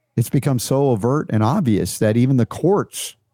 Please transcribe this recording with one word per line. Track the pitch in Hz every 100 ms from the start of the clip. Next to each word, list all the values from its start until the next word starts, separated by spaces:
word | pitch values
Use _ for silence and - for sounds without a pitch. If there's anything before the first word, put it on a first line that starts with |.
| _ -
it's | 117
become | 147 143 127
so | - 135 139
overt | 117 113 143 -
and | 110
obvious | 107 143 143 101 87 -
that | 110 107
even | 127 135
the | 113
courts, | - 156 196 123 - - - _